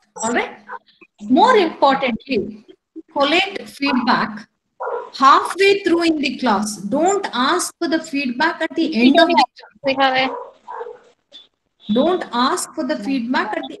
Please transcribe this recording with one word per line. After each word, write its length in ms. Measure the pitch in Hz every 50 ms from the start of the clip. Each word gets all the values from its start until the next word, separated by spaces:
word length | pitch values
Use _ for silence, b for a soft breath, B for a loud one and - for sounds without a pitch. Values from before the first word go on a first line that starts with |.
| _ _ _ -
All 160 | 220 226 240
right. 240 | 392 427 - - - - - - - - _ _ _ - - _ _
More 340 | 208 208 254 320 403 494 508
importantly, 1080 | 427 349 320 - - 311 269 269 - - 247 226 - - - 262 208 - 214 - - - - - _ _ _ _ 320 - _
collect 500 | _ 294 277 294 311 359 392 381 - - 226 -
feedback 800 | - - 277 277 269 240 220 247 180 175 208 - - - - - _ _ _ _ _ - - - - - - - - -
halfway 680 | 262 277 302 359 - - - 349 392 392 403 403 -
through 200 | 349 330 339 339
in 160 | 330 311 302
the 180 | 277 285 - -
class. 380 | 254 240 208 196 214 208 - 175
Don't 480 | 190 202 240 285 320 381 403 392 392 - -
ask 400 | 240 254 - 339 359 339 - - _
for 80 | 339 302
the 160 | 302 320 320
feedback 580 | - - 277 285 247 233 247 311 339 330 -
at 140 | 320 330 269
the 120 | - 330 311 208 220 240
end 160 | 254 285 339
of 80 | 339 339
the 680 | 339 311 254 - _ - - - _ _ - 269 269
class. 340 | 269 269 269 254 262 262 262 240 - - - - _ _ - - - 466 - - - _ _ _ _ _ _ - - - _ _ _ _ _ _ _ _ - 208
Don't 320 | 240 285 339 370 339 - - -
ask 400 | 240 247 285 339 359 - - -
for 80 | 320 294
the 140 | 254 302 247
feedback 580 | 208 269 269 262 226 240 262 311 359 - - 330
at 60 | 285 269
the 100 | - -